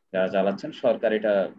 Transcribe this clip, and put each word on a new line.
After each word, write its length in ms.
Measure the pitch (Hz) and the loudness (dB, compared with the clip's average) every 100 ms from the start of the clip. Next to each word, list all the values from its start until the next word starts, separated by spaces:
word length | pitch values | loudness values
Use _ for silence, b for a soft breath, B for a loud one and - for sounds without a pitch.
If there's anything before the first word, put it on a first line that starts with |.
| _ | _
যারা 160 | 95 92 | -2 0
চালাচ্ছেন, 440 | 98 98 98 - | 2 0 -2 -8
সরকার 420 | - 123 110 110 | -2 0 2 0
এটা 380 | 107 107 101 80 | 0 2 0 0